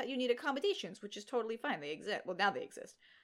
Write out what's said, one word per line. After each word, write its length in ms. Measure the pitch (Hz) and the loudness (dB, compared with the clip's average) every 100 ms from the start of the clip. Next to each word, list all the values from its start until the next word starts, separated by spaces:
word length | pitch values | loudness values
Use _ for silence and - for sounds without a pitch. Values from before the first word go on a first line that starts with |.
| 240 | -2
you 100 | 262 | 2
need 140 | 254 | 4
accommodations, 720 | 240 302 269 403 - 185 190 | 2 2 2 2 0 -2 -8
which 160 | 208 208 | -12 -12
is 80 | - | -2
totally 320 | 247 226 226 | -2 0 -2
fine. 240 | 294 254 | 0 -2
They 100 | 147 | -2
exist. 300 | 147 190 196 - | -6 -2 -2 -2
Well, 120 | 175 | 4
now 140 | 196 | 4
they 120 | 127 | 4
exist. 320 | - - - - - - | -6 -10 -14 -16 -20 -20